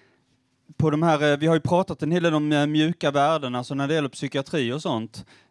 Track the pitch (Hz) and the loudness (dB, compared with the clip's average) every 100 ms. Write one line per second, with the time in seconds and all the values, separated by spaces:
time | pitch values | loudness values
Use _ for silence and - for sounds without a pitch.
0 | _ _ _ _ _ _ - - 156 151 | _ _ _ _ _ _ -12 -2 0 2
1 | 170 151 151 143 160 165 - 180 190 160 | 2 2 2 2 2 2 2 0 0 -4
2 | 151 175 170 156 151 151 147 151 156 170 | -2 0 2 0 2 2 2 2 0 0
3 | 151 139 143 160 131 123 123 139 139 160 | 0 2 2 2 -2 -4 -6 -4 -2 0
4 | 139 - 139 139 135 170 120 139 175 120 | -2 -4 -6 -4 -4 -2 -2 -2 -2 -4
5 | 113 - - - _ | -4 -12 -20 -20 _